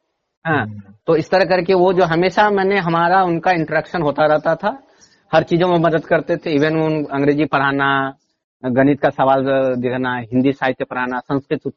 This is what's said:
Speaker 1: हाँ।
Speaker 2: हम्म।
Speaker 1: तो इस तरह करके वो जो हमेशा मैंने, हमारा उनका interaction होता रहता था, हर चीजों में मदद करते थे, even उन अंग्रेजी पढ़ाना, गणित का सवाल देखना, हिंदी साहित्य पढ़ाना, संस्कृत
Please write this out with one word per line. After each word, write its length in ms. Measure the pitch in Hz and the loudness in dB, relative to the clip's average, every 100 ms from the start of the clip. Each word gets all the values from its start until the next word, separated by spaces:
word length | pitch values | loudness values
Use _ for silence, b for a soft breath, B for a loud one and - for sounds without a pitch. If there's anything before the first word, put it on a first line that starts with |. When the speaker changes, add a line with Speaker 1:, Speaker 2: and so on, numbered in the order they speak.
| _ _ _ _ 165 | _ _ _ _ -4
Speaker 1:
हाँ। 180 | 151 113 | -2 -2
Speaker 2:
हम्म। 140 | 104 - - - | -8 -18 -8 -2
Speaker 1:
तो 80 | 160 | 0
इस 140 | 156 | 2
तरह 160 | 185 180 | 0 2
करके 280 | 185 180 | 0 2
वो 200 | 190 180 | 2 4
जो 100 | 180 | 2
हमेशा 460 | 175 165 185 196 208 | 2 2 0 2 2
मैंने, 300 | 202 190 202 | 2 0 0
हमारा 440 | 170 165 170 185 | 0 0 2 2
उनका 280 | 185 165 185 | 2 0 0
interaction 500 | 156 151 156 - 180 | -2 -2 -4 -4 -4
होता 240 | 151 139 151 | -2 0 2
रहता 300 | 151 165 160 | 2 0 -2
था, 280 | 202 262 _ b b b b | -4 -6 _ b b b b
हर 100 | 160 | 0
चीजों 240 | - 170 180 | 2 0 2
में 120 | 175 | 2
मदद 260 | 165 165 - | 2 0 0
करते 320 | 165 - 170 | -2 -2 -4
थे, 200 | 175 143 | -2 0
even 140 | 156 | 0
उन 340 | 160 156 156 143 | 0 -2 -2 -4
अंग्रेजी 400 | 139 143 147 156 | -2 0 0 0
पढ़ाना, 680 | 143 139 139 139 139 135 139 _ _ _ _ 127 | 0 0 0 0 0 -2 -8 _ _ _ _ -2
गणित 360 | 123 139 143 | 2 2 2
का 80 | 151 | 0
सवाल 340 | - 135 135 135 135 131 123 | 0 2 2 2 0 0 -2
देखना, 420 | 123 127 127 123 | -4 -4 -4 -6
हिंदी 340 | 113 127 131 | -4 0 0
साहित्य 340 | 135 131 127 - | 0 -2 -4 -6
पढ़ाना, 340 | 123 127 127 | -6 -6 -6
संस्कृत 400 | - 139 - 151 135 | -4 -6 -4 -6 -8